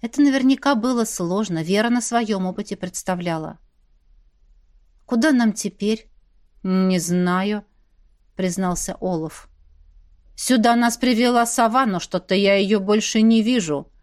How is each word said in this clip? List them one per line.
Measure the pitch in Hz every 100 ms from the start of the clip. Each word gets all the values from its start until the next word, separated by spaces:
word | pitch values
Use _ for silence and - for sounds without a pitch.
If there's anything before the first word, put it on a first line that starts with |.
Это | 233 -
наверняка | 285 269 262 269 277 269
было | 233 247
сложно, | 226 - 170 185 214 165
Вера | 160 196 226
на | 240
своём | 240 233 220 202 185
опыте | 180 170 202
представляла. | 180 - - 180 175 165 156 165 _ _ _ _ _ _ _ _ _ _ _ _ _ _ _
"Куда | 240 285
нам | 262 226
теперь?" | 196 202 - 202 220 - _ _ _ _ _
"Не | 190 185 185 185
знаю", | 170 180 180 180 196 208 202 _ _ _ _ _ _ -
признался | 185 180 185 175 - -
Олаф. | 185 175 156 - - _ _ _ - - _ _ _ -
"Сюда | - 254 226 233
нас | 240 233
привела | 254 226 247 240 233
сова, | - 226 233 262
но | 185
что-то | - 180 - 190
я | 196
её | 196 196 214
больше | 190 214 208 220
не | 220 226
вижу". | 220 254 170 143 - _